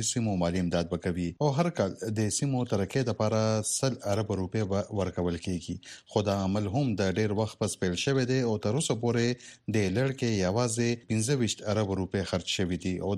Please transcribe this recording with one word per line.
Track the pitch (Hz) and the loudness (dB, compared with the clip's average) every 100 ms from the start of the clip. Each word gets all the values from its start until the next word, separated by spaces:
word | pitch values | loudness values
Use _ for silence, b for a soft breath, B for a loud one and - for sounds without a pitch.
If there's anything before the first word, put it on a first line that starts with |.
| 113 | -2
سیمو | 123 110 95 | 0 0 2
مالي | 85 90 | 2 2
امداد | 87 85 85 | 2 0 0
به | 87 | -2
کوي | 92 87 85 - 147 | -2 -2 -2 0 0
او | 135 | 2
هر | 175 160 | 0 0
کال | 98 - 113 110 | -2 -2 -4 0
د | 107 - | 0 0
سیمو | 143 127 120 | 0 0 0
ترقۍ | 101 95 139 117 | 0 0 0 0
دپاره | 107 107 110 110 110 107 | 0 2 2 2 0 0
سل | - 135 120 104 | -2 -2 -2 -2
ارب | 101 107 95 | 0 0 -2
روپۍ | 92 110 98 | -2 -2 0
به | 98 - 107 | 0 -2 -2
ورکول | 90 87 87 85 | -2 0 0 -2
کیږي. | - 87 - - B B - | -2 -4 -4 -8 B B -4
خو | 110 104 | 0 2
دا | 98 95 | 0 0
عمل | 104 101 | 0 0
هم | 120 139 98 | 0 0 2
د | 95 90 | 2 2
ډېر | 107 104 | 0 0
وخت | 110 - | -2 -2
پس | 104 - | -4 -2
پیل | 92 87 - | -2 0 0
شوی | 135 123 | 2 2
دی | 131 120 | 2 2
او | 107 104 | 0 0
تر | 123 | 0
اوسه | 165 117 | 0 0
پورې | 117 117 120 120 B B - 107 | 2 2 2 0 B B -2 0
د | 98 98 | 2 2
لړ | 135 131 | 0 0
کې | 120 107 90 | 0 2 2
یوازې | 104 123 113 120 117 - | 2 2 2 0 0 -2
پنځه | 110 110 143 | 0 2 2
ویشت | 110 - 104 104 | 0 -2 -2 0
ارب | 101 95 | 2 0
روپۍ | 92 104 87 | 0 -2 -2
خرج | 92 - - | -2 -2 -2
شوي | 90 87 92 | 0 0 -2
دي | 90 | -2
او | 90 | -2